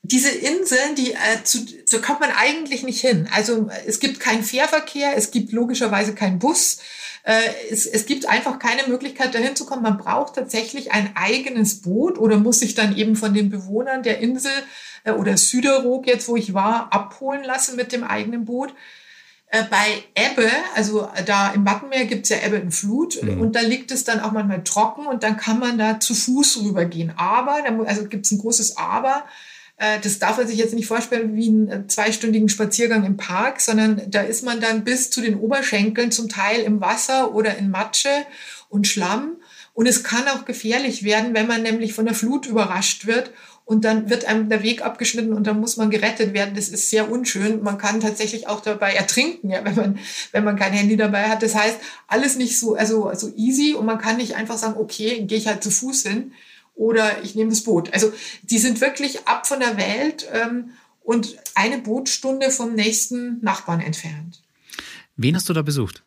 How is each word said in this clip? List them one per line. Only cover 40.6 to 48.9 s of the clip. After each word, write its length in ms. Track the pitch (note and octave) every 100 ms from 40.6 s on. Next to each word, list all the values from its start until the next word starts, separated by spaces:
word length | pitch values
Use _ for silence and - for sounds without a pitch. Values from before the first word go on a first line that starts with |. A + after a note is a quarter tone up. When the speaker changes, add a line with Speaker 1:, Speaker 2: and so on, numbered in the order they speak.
| A3 B3 C#4 -
Speaker 1:
werden, 280 | G3+ G#3+ A#3+
wenn 120 | A3 A3
man 160 | A3+
nämlich 320 | A3+ A3+ A3
von 100 | -
der 100 | A3+
Flut 300 | A3+ A3 C#4 C4+
überrascht 600 | A3+ F#3+ F3+ G3 - G3+
wird 240 | A3+ B3+ - - -
und 200 | - A3
dann 260 | A3 A3 G#3
wird 140 | A#3
einem 240 | - A3 G#3+
der 140 | G#3+
Weg 180 | G#3 A#3
abgeschnitten 500 | - - A#3 A3+ A3+
und 140 | G#3+ G#3
dann 140 | G#3+
muss 160 | A#3 A#3
man 140 | G#3+
gerettet 420 | G#3 G#3+ A#3 G#3+
werden. 200 | G3 G3+ G3+
Das 120 | G3+
ist 220 | - -
sehr 180 | G#3+ G#3+
unschön. 500 | B3 A#3+ G3 G#3 A3
Man 160 | G3+ G3+
kann 220 | G#3 A3
tatsächlich 480 | G#3+ G#3+ G#3+ A3 -
auch 120 | G#3
dabei 340 | G#3+ G#3 G3